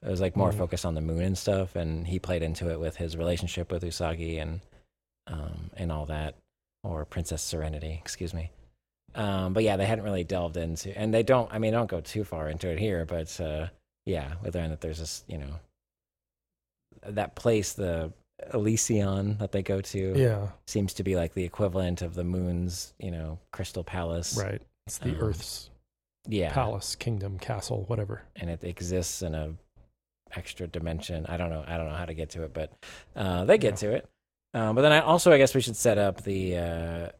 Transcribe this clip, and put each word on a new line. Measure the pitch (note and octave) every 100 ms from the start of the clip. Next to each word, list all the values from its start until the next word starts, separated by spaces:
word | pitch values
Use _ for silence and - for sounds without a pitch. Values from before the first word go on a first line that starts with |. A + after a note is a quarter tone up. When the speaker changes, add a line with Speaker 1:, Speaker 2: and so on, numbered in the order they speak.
Speaker 1:
It | -
was, | F#2
like, | F#2 G2
more | F#2
Speaker 2:
Mm. | G#2
Speaker 1:
focused | F2 F2+ F2
on | D#2
the |
moon | D#2+ E2
and | F#2 F#2+
stuff, | - F#2+ F#2 F2+
and | E2 D#2+ F2
he | F#2
played | - F2
into | D#2+ E2 F2
it | D#2+
with | D#2+ -
his | E2+ E2
relationship | E2 F2 E2+ - F2
with | F2
Usagi | F2 - E2 E2 E2 D#2+
and, | D#2 E2+ - - _ _ _ _ -
um, | D#2+ D2+ D#2+ D#2+ -
and | E2+
all | D2+ D2
that, | D2+ D2+ - _ _ _ _
or | G2 D#2+ D2+
Princess | - E2+ D#2
Serenity, | - E2 D#2 D#2 D#2 D#2+
excuse | - - E2+
me. | E2+ E2 - - _ _ _ _ -
Um, | G#2 F#2+ F#2
but | G2+
yeah, | A2 F#2+
they | G2
hadn't | A2
really | G#2 F#2+ E2
delved | F#2 E2+ E2+
into, | E2 E2 F#2+ G2+
and | G#2+
they | A2+
don't, | A2+ B2+ A#2
I | A2
mean, | A2
don't | A2+ A2
go | F2
too | D2+ G#2+ G2+
far | D#2+ D#2
into | D#2+ F#2
it | D#2+
here, | G#2+ F2 D#2+
but, | E2+ D#2+ -
uh, | D#2+ D2+ E2 - _ _ -
yeah, | E2+ C2+ E2+
we | G2+
learn | E2+ D#2+
that | D#2
there's | E2 D#2
this, | D#2+ - -
you | D#2+
know, | C#2 E2 - _ _ _ _ _ _ _ _ _ _ _ _ -
that | G#2 G#2 F#2+ -
place, | A#2+ A2 F#2+
the | - F#2 E2 D#2+ - _ - -
Elysion | B2 G#2+ A2+ - A2 G2 F#2+ G2+ G#2
that | G2+
they | G2
go | F#2 G2
to, | G2 G2+ F#2+ F#2+
Speaker 2:
Yeah. | B2 G#2+ G2+ - -
Speaker 1:
seems | G#2+ G2 -
to |
be, | F#2+ F#2
like, | E2+
the | F#2+ F2
equivalent | - G2+ F#2 F2+ F2
of | E2+ F2
the | F2
moon's, | F2+ F2+ F2 F2+ F2 - -
you | F#2
know, | E2+ D#2 D#2+ -
crystal | - F#2 F2+ E2
palace. | F2+ E2+ E2+ E2 A2+
Speaker 2:
Right. | G2 G#2 - _ -
It's | -
the | C3+ D#2
Speaker 1:
Um, |
Speaker 2:
Earth's | A2 D#2+ - - - - _ _ _ _ -
Speaker 1:
yeah. | G#2 E2
Speaker 2:
palace, | C#3 A2+ G#2 - -
kingdom, | B2 G#2 G2 F#2
castle, | - G#2+ - A2+ F#2+
whatever. | A2+ G2+ G#2+ - -
Speaker 1:
And | F2
it | E2
exists | F2+ F2 F2+ F#2 E2+ -
in | F2
a | D#2 D#2 D#2+ _ - - _ _ _ _ -
extra | - - F2
dimension. | E2+ E2 E2 - E2 -
I | E2+
don't | F2
know. | D#2+ D2+
I | E2
don't | D#2+
know | E2
how | E2+
to |
get | D#2+ D#2+
to | E2+
it, | D#2+
but, | D#2+ D#2 - - - - -
uh, | F#2+ F2+ G2+
they | G#3+
get | A#2+ F#2+
Speaker 2:
Yeah. | G#2
Speaker 1:
to | B2
it. | - _ _ _ _
Um, | A#2 A2 A2+
but |
then | D3+
I | D3+
also, | C#3+ E3+ F3
I | D3
guess | C3+ C3+
we |
should | A#2+ G#2+
set | A#2+ G2+
up | G2+ F#2
the, | G#2 F#2+ F#2 F2
uh, | E2+ E2+ E2+ E2+ E2+